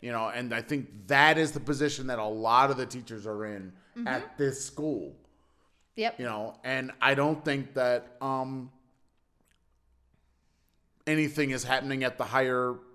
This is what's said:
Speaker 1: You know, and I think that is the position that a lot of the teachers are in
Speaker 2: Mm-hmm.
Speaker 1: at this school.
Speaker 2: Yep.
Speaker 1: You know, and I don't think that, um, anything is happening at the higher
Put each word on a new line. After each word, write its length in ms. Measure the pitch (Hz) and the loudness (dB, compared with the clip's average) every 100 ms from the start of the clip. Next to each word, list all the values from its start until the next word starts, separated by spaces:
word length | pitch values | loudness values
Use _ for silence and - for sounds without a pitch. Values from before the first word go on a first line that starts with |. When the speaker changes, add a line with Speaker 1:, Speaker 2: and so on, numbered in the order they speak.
Speaker 1:
You 100 | 120 | -6
know, 160 | 117 110 | -4 -4
and 240 | 120 123 | -4 -4
I 80 | 113 | -4
think 440 | 117 143 - 101 95 | -2 -4 -6 -10 2
that 300 | 139 156 160 | 6 8 6
is 140 | 156 | 2
the 80 | 151 | -2
position 460 | 143 135 147 139 131 | -2 0 0 0 -4
that 100 | 117 | -4
a 60 | |
lot 460 | 107 110 113 123 135 | -4 -2 4 6 6
of 60 | 131 | 2
the 100 | 120 | -4
teachers 400 | 123 117 110 107 | -8 -12 -10 -6
are 180 | 104 | -6
in 280 | 107 101 92 - _ 240 | -6 -8 -12 -16 _ -8
Speaker 2:
Mm-hmm. 120 | 233 | -4
Speaker 1:
at 280 | 127 - - | -4 -4 -2
this 260 | 139 135 | -2 -2
school. 520 | - - 151 113 71 - _ _ _ _ _ _ _ 220 | -8 -6 -4 -4 -6 -14 _ _ _ _ _ _ _ -4
Speaker 2:
Yep. 240 | 220 - | -4 -2
Speaker 1:
You 60 | 123 | -6
know, 340 | 107 110 - | -6 -8 -8
and 300 | 127 131 131 - | -4 -4 -4 2
I 140 | 127 | 4
don't 280 | 139 147 151 | 4 2 0
think 300 | 151 139 135 | -2 -2 -2
that, 420 | 135 123 123 - - | 0 2 0 -4 -8
um, 500 | 135 131 131 131 127 - _ _ _ _ _ _ _ _ _ _ _ _ _ _ _ _ _ _ _ _ _ _ - | -6 -4 -4 -8 -12 -18 _ _ _ _ _ _ _ _ _ _ _ _ _ _ _ _ _ _ _ _ _ _ -2
anything 440 | 156 147 151 135 | 0 2 0 0
is 140 | 131 | -2
happening 400 | 131 131 135 131 | 0 0 0 -2
at 140 | 127 131 | -2 -2
the 60 | |
higher 540 | 113 131 131 127 127 123 - | 0 2 2 2 0 -4 -12